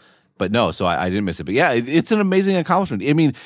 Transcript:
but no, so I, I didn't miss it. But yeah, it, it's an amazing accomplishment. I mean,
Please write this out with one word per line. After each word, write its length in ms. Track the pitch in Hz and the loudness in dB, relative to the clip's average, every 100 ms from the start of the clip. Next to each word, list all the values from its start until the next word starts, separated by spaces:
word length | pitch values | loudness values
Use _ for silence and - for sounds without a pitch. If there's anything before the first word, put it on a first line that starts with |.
| _ _ _ - | _ _ _ -6
but 120 | 95 | -2
no, 200 | 117 95 | 0 0
so 120 | - 90 | 0 -2
I, 180 | 73 | -2
I 40 | 92 | -2
didn't 160 | 101 95 | -2 -4
miss 120 | 82 | -6
it. 60 | |
But 100 | 73 | -4
yeah, 160 | 117 170 | 0 2
it, 140 | 120 123 | 0 0
it's 220 | 160 156 | 0 2
an 80 | 214 | 0
amazing 360 | 196 190 196 185 | 2 2 2 0
accomplishment. 480 | 165 180 190 101 127 | 0 0 0 -2 0
I 40 | |
mean, 220 | 156 151 - | 2 2 0